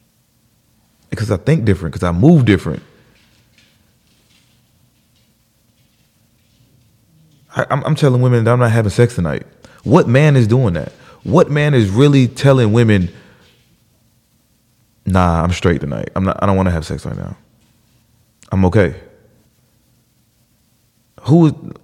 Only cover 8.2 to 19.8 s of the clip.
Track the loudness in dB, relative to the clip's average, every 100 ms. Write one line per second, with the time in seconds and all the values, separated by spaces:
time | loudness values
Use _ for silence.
8.2 | 0 0 0 0 0 0 -2 0 -2 -2
9.2 | -6 -6 -10 _ -20 -12 0 2 2 2
10.2 | 2 2 2 2 0 -4 -8 -14 -20 -14
11.2 | -2 0 2 0 0 2 2 2 4 4
12.2 | 2 0 2 2 2 2 2 2 0 -6
13.2 | -20 _ _ _ _ _ _ _ _ _
14.2 | _ _ _ _ _ _ _ _ -2 0
15.2 | 2 0 -2 -2 -2 -2 -4 -10 -8 -6
16.2 | -4 -2 -2 0 0 -2 -6 -10 -10 -12
17.2 | -12 -16 _ _ _ _ _ _ _ _
18.2 | _ _ _ -2 2 2 0 -2 -16 _
19.2 | _ _ _ _ _ _